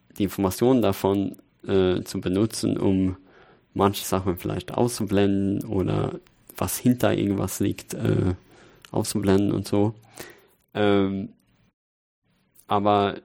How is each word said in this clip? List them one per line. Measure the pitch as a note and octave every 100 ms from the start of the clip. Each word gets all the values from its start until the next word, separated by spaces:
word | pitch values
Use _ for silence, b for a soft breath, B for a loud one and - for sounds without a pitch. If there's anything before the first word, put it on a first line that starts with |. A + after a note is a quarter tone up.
| _ -
die | G2
Informationen | - F#2+ - B2 C3
davon, | G2+ G2 G2 G2+ F#2+ - _ _ -
äh, | G2 F#2 F2+
zu | G2 G2
benutzen, | F#2 F#2 A2 - A2 G#2
um | G2+ F#2+ F#2+ F2+ b b b b b
manche | G2 G2 G2+ -
Sachen | F#2 F#2+ F2
vielleicht | - F2+ -
auszublenden | - A#2+ A#2+ G2+ G2+ G2+ G2 G2 G2+ -
oder | G2+ F#2 G#2 - - - _ - -
was | G3 -
hinter | B3 B3 G#2 G#2
irgendwas | G2+ G2 G2 -
liegt, | G2 - - -
äh, | A2 G#2 G2 F2+ _ b b b b
auszublenden | - G#2 A2 G2 G2 G2+
und | G2 G2+
so. | G#2 G#2 A2+ B B B B B B _
Ähm, | G#2+ G#2 G2+ G2 G2 G2 - _ _ _ _ _ _ _ _ _ _ _ _ -
aber | G#2 G#2 G#2 G2+ -